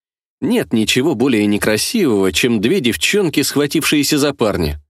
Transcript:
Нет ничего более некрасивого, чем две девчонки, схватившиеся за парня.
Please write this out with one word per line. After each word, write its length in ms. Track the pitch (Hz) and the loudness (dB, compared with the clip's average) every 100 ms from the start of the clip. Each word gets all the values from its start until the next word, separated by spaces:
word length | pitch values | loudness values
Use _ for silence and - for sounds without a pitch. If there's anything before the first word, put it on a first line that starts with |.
| _ _ _ _ | _ _ _ _
Нет 320 | 131 233 - | -2 -2 0
ничего 420 | 113 107 123 151 107 | 0 0 0 0 0
более 300 | 135 110 104 | 0 2 2
некрасивого, 840 | 101 110 107 - 226 151 101 95 | 0 0 -2 -2 0 2 2 2
чем 300 | 90 123 113 | 0 0 0
две 180 | 113 190 | 0 0
девчонки, 640 | 120 98 - 208 175 147 | 0 -2 0 0 0 0
схватившиеся 760 | 135 139 147 160 - 151 139 151 | 0 0 0 0 0 0 0 0
за 160 | 143 | 0
парня. 480 | - 110 92 76 73 | 0 0 0 -4 -6